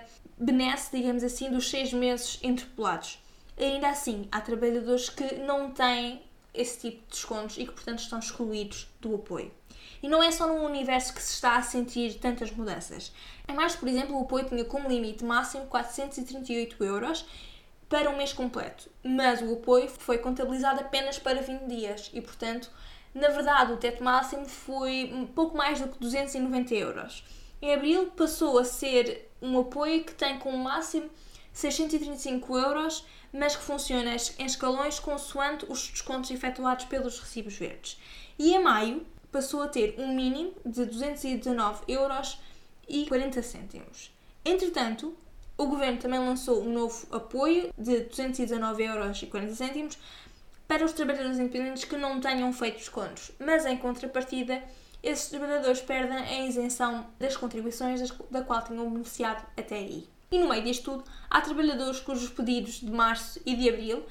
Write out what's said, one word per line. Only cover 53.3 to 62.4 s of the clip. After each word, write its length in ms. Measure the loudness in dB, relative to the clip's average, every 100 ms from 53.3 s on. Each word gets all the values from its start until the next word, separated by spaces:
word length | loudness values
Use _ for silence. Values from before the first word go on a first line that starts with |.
| -6
mas 260 | 2 4 4
em 120 | 0
contrapartida, 840 | -2 -4 -2 -2 -2 -4 -2 -4 -6 -16 -18 -6
esses 280 | -2 -2 -4
trabalhadores 500 | -4 0 2 4 2
perdem 380 | 0 0 0 -2
a 280 | -2 -2 0
isenção 600 | 0 0 2 0 0 -8 -4
das 200 | -2 -2
contribuições 640 | -4 -4 -4 -2 -2 0
das, 100 | -4 -6 -6
da 120 | -4
qual 220 | 0 0
tinham 260 | 0 -4 -2
beneficiado 560 | -4 -6 -2 -2 -2 -8 -10
até 200 | -6 -6
aí. 340 | -6 -8 -12 -20 2
E 100 | 4
no 100 | 6
meio 140 | 4
disto 280 | 2 -2 -4
tudo, 120 | -6 -8 -14 2
há 100 | 2
trabalhadores 640 | 4 2 2 2 -2 -4
cujos 280 | -4 -4 -4
pedidos 520 | -2